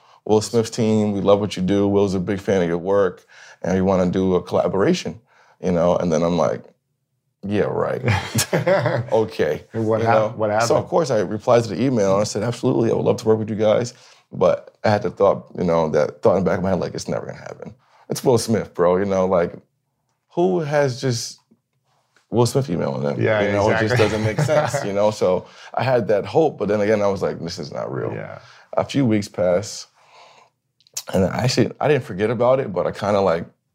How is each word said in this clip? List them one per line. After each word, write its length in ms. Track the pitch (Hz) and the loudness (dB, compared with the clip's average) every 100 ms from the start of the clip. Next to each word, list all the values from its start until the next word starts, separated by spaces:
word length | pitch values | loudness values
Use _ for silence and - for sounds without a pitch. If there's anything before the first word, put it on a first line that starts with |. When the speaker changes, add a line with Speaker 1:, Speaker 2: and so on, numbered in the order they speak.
| _ _ | _ _
Speaker 1:
Will 160 | - 107 | 2 2
Smith's 300 | 104 117 110 | 2 -2 -2
team. 420 | - 110 110 104 | -2 0 2 0
We 80 | 101 | 0
love 180 | 95 101 | 4 4
what 160 | 104 | 2
you 80 | - | -2
do. 240 | 92 101 101 | 0 2 2
Will's 280 | 101 101 | 2 2
a 40 | 95 | 0
big 200 | 90 98 | -2 -4
fan 220 | 107 98 | 0 0
of 60 | 85 | 2
your 100 | 85 | -2
work, 480 | 87 101 95 90 _ - - - | 0 2 2 -2 _ -20 -20 -10
and 140 | - | -2
we 80 | 95 | 0
wanna 240 | 95 95 90 | 2 2 2
do 300 | 92 95 92 | 0 2 0
a 40 | |
collaboration," 800 | - 101 92 95 117 180 - - _ _ _ _ | 0 -2 0 0 0 0 -4 -12 _ _ _ _
you 80 | 90 | -2
know? 240 | 87 85 87 | 0 2 2
And 120 | 90 | 0
then 120 | 78 | 0
I'm 160 | 85 87 | 0 2
like, 240 | 67 60 - _ _ _ _ _ _ _ 98 | 0 -2 -10 _ _ _ _ _ _ _ -4
"Yeah, 180 | 104 | -2
right. 360 | 71 87 80 65 - 98 - - - | -2 -2 -4 -4 -2 -2 -2 -6 -2
Speaker 2:
<laughs> 600 | 170 - 190 139 123 120 | -2 0 0 0 -4 -2
Speaker 1:
Okay." 520 | 113 110 - 82 - - | -2 -2 -2 -4 -4 -6
Speaker 2:
And 140 | 113 110 | -6 -2
what 140 | 110 | 0
Speaker 1:
You 60 | 113 | 2
Speaker 2:
hap-, 80 | 117 | 2
Speaker 1:
know? 100 | 107 110 | 0 -2
Speaker 2:
what 140 | 107 | -2
happened? 180 | 104 117 | 0 2
Speaker 1:
So, 80 | 151 | 0
of 120 | 98 | 0
course, 220 | - 156 | -2 0
I 100 | 113 | 0
replied 440 | 87 107 - 120 | -2 -4 2 2
to 40 | 110 | 2
the 120 | 90 | -2
email, 300 | 131 123 98 | 0 2 2
and 80 | 98 | 2
I 40 | |
said, 180 | 107 107 | 0 -2
"Absolutely, 480 | 110 123 123 135 113 | -4 -2 0 2 2
I 40 | |
would 100 | 101 | 0
love 140 | 113 113 | 0 0
to 80 | 110 | 2
work 100 | 110 | 0
with 120 | 110 | 0
you 60 | 104 | 0
guys." 380 | 107 107 117 - - - _ | 2 2 0 -8 -20 -20 _
But 420 | 92 92 - - _ | 0 2 2 -4 _
I 40 | 113 | 0
had 120 | 104 | 0
the 80 | 95 | -2
thought, 360 | - 98 78 - - | 2 2 2 -4 -4
you 80 | |
know, 240 | 90 82 80 | 0 2 2
that 320 | 76 69 - | 0 0 0
thought 140 | 113 95 | 0 2
in 80 | |
the 60 | 90 | 0
back 80 | 92 | 0
of 60 | |
my 60 | 92 | 0
head, 100 | 92 | -2
like, 140 | - | -4
"It's 140 | 90 - | -8 -6
never 180 | 69 - | -8 -8
gonna 120 | - | -14
happen. 360 | - - - - _ _ _ | -16 -16 -18 -20 _ _ _
It's 160 | - | -2
Will 140 | 156 117 | 2 2
Smith, 360 | - 110 80 | 2 -2 -2
bro." 220 | - 87 92 | 0 2 2
You 80 | |
know, 220 | 101 95 92 | 2 0 2
like, 280 | 92 87 - _ _ _ _ _ _ _ | 2 0 -6 _ _ _ _ _ _ _
who 300 | - 185 175 | -2 0 0
has 400 | 151 151 143 120 | 0 0 0 0
just 380 | 135 117 - - _ _ _ _ _ _ _ _ _ | -2 -2 -6 -14 _ _ _ _ _ _ _ _ _
Will 160 | 110 120 | 0 2
Smith 220 | 143 131 | 0 -2
emailing 340 | 85 78 67 | -4 -4 -2
them? 180 | 71 67 | -4 0
Speaker 2:
Yeah, 220 | 113 107 | 0 2
Speaker 1:
You 100 | 104 | 2
know, 160 | 104 104 | 2 2
it 40 | |
just 80 | 110 110 | 2 0
Speaker 2:
exactly. 120 | 117 107 | 2 2
Speaker 1:
doesn't 180 | 107 | 2
make 160 | 107 104 | -2 -2
sense, 440 | 143 151 147 139 | 0 2 0 -4
Speaker 2:
<laughs> 40 | 101 | -4
Speaker 1:
you 40 | |
know? 180 | 98 107 | 0 0
So 340 | 107 98 92 - - - | 2 0 0 -4 -20 -10
I 100 | - | -4
had 240 | 117 127 101 | 0 0 2
that 180 | 101 - | -2 0
hope, 320 | 127 156 - | 0 0 0
but 80 | 98 | -2
then 120 | 104 | 0
again, 200 | 101 107 | 2 2
I 40 | 101 | 2
was 160 | 95 | 0
like, 160 | 85 76 | -4 -4
"This 180 | 82 85 | -10 -10
is 140 | 76 | -10
not 200 | 62 57 | -8 -8
real." 200 | 65 55 | -6 -6
Speaker 2:
Yeah. 260 | 53 50 - - - - - | -8 -12 -16 -20 -20 -6 -4
Speaker 1:
A 80 | |
few 220 | - 139 131 | -2 0 2
weeks 220 | 107 98 | 0 -2
pass, 580 | - 90 90 104 - - _ _ - - - _ _ _ _ _ - - | -2 0 0 -2 -12 -16 _ _ -20 -20 -20 _ _ _ _ _ -16 -4
and 120 | 92 | 0
I 200 | 92 - | 0 0
actually, 260 | 131 - 113 - | 0 2 0 0
I 80 | 135 | 0
didn't 160 | 143 | 0
forget 260 | - 90 107 | -2 -2 -2
about 300 | 117 120 131 | 2 2 2
it, 120 | 123 | 0
but 140 | 90 78 | -2 -4
I 60 | |
kinda, 280 | 92 101 104 | -2 0 2
like, 240 | 95 85 - _ _ | 2 0 -4 _ _